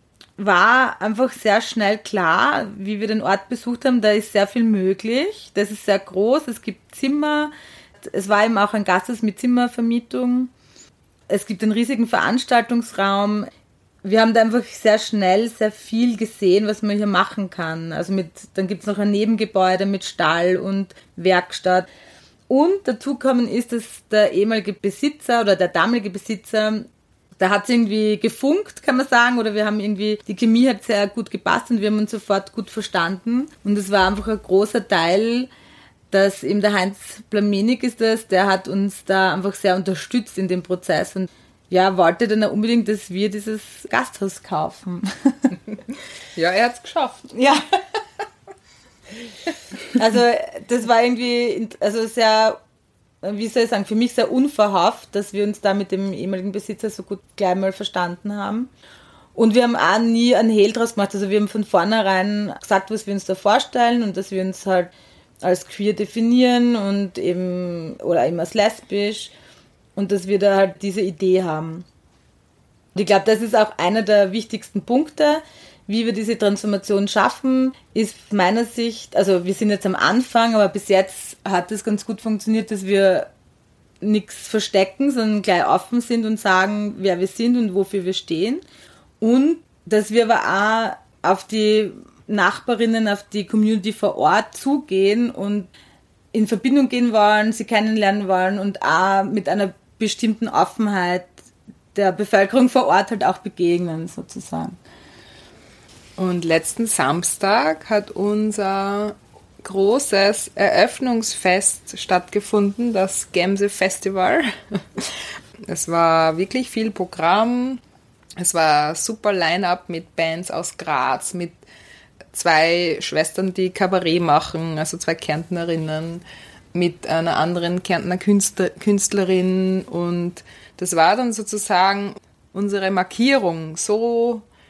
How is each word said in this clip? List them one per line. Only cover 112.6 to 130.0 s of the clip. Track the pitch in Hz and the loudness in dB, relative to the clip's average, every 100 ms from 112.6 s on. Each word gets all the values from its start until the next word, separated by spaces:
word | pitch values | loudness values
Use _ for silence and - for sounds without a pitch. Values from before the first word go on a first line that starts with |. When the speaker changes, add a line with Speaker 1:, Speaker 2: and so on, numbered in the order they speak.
| 202 202 240 | 2 0 -2
Speaker 2:
das | 214 190 - - | 0 -2 -2 -4
Gemse | 175 185 196 202 | 0 0 0 -2
Festival. | - 190 - 190 190 185 320 254 - - | -2 -4 -4 -4 0 2 2 0 -6 -8
<laughs> | 202 - - - - - - - - 220 | -8 -8 -10 -10 -10 -12 -16 -20 -16 -10
Es | 135 - | -8 -2
war | 170 165 165 160 160 | 2 4 4 2 0
wirklich | 196 254 247 | -2 -4 -4
viel | 226 220 | -4 -4
Programm. | - - - 165 202 233 247 254 262 _ _ _ _ - | -4 -6 -2 2 2 2 0 -2 -6 _ _ _ _ -16
Es | - 180 | -6 -2
war | 170 160 147 151 | 2 4 4 0
super | 165 - 220 208 | -4 -6 -4 -2
Line-up | 190 165 180 180 180 - | 0 0 0 0 -2 -4
mit | 170 - - | -10 -8 -4
Bands | 165 165 180 | -4 -4 -6
aus | - 180 - | -8 -8 -8
Graz, | - 139 131 135 - | -4 -2 0 -2 -6
mit | 180 170 - _ - - - _ - - | -8 -10 -12 _ -20 -20 -20 _ -20 -16
zwei | - 170 156 165 175 175 147 | -4 2 2 4 2 0 -4
Schwestern, | - 151 165 - 190 | -4 -2 -2 -2 -4
die | 180 185 | -2 -4
Kabarett | - 185 185 175 175 | -2 0 0 0 0
machen, | 165 151 - 165 165 151 | 2 2 0 -6 -6 -4
also | 156 170 | -6 -6
zwei | - | -6
Kärntnerinnen | 165 - 151 160 175 170 165 156 156 165 170 - - - - - | -6 -4 -6 -6 -6 -4 -4 -4 -6 -8 -12 -16 -20 -20 -20 -8
mit | 175 175 - - | -2 -2 -2 -4
einer | 165 170 - | -2 0 0
anderen | 165 175 170 180 | 0 -2 -2 -4
Kärntner | - 175 180 185 | -2 -4 -2 -2
Künstler-, | - 202 196 - 180 | 2 2 2 -2 -4
Künstlerin. | - 214 202 - 202 190 185 185 185 185 190 | -2 0 0 0 0 2 2 2 0 0 -2
Und | 185 170 | -4 -4